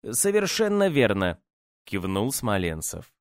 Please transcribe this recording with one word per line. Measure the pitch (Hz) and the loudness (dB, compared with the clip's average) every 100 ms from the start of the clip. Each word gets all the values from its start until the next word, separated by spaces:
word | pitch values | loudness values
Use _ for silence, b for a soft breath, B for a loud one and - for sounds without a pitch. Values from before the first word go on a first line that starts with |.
| - | -6
"Совершенно | 120 202 208 196 - 214 202 196 | -2 0 0 0 0 0 2 2
верно", | 143 113 98 90 87 _ _ _ _ | 4 4 2 0 -2 _ _ _ _
кивнул | - 98 92 95 120 | -8 -6 -2 -2 -2
Смоленцев. | 135 120 98 87 80 - 82 - _ | -2 -2 0 -2 -4 -8 -10 -16 _